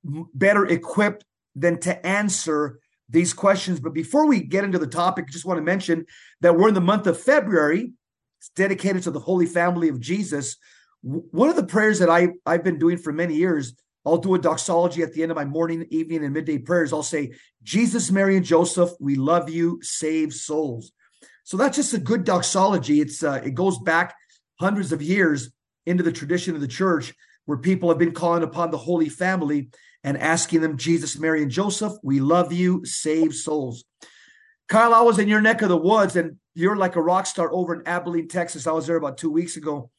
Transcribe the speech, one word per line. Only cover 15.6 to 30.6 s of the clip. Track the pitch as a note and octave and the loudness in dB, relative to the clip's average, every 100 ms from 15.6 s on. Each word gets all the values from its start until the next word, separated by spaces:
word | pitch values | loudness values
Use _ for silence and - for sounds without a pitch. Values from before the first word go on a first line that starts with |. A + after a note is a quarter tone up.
| E3 E3 B2 | -2 -4 -4
evening, | D#3+ D#3+ E3 | -6 -4 -4
and | C#3+ | -4
midday | D3 D3+ D3 | -4 -4 -6
prayers. | A#2 F3 D3+ | 0 0 0
I'll | D3+ | -4
say, | D3 D#3+ C3+ - _ _ | -4 -6 -6 -12 _ _
"Jesus, | - G3+ A#3 A#3 F3 | -2 0 2 0 0
Mary, | F#3+ G3 F#3+ | 2 4 2
and | F3 | 4
Joseph, | E3 E3+ - F3 - | 2 2 2 0 0
we | C#3 C#3 | -2 0
love | C#3 F3 C#3+ | 2 2 0
you, | E3 E3+ E3+ | -2 -2 -2
save | - - D#3 D#3+ D#3 | -8 -6 -2 -2 -2
souls." | B2 - D3+ D3 A#2 G2+ _ _ _ - _ | -6 -6 -4 -4 -8 -14 _ _ _ -20 _
So | - F#3+ | -8 0
that's | C#4 - | 0 0
just | - | -2
a | A3 | -4
good | C3 A3+ F3+ | -2 -2 2
doxology. | F3+ F3+ G3 G3 F#3+ - D3 | 0 0 2 2 2 2 2
It's, | D3 - | 2 -2
uh, | D3+ C#3 | -4 -4
it | - C3 | -6 0
goes | F#3+ B2 | 0 0
back | E3+ D#3+ - - _ _ _ _ | 0 0 0 -8 _ _ _ _
hundreds | F#3 G3+ F3 | -2 -2 -2
of | D#3 | -4
years | D3 G3 E3+ C#3+ A#2+ _ _ _ - | 0 2 2 0 -6 _ _ _ -2
into | F3+ | 0
the | E3 | 0
tradition | E3+ D#3 F3 F#3 | -4 -4 -4 -2
of | D#3+ | -6
the | C#3 | -6
church | - F#3+ E3 A#2+ - _ _ - | -2 0 0 -4 -16 _ _ -8
where | C#3 | -4
people | D#3 F#3 F3 | 0 2 2
have | E3 | 2
been | E3+ | 0
calling | - F3 E3+ | 0 0 0
upon | D#3+ F3 E3 | -2 -2 -4
the | D3+ | -4
Holy | C#3 F3 D#3 | -2 -2 -2
Family | - F3+ F#3+ D3 D3 B2 _ _ _ | -2 -2 -2 -2 -2 -4 _ _ _
and | C#3 C#3 | -6 -2
asking | D3+ E3 - E3 | 0 0 0 0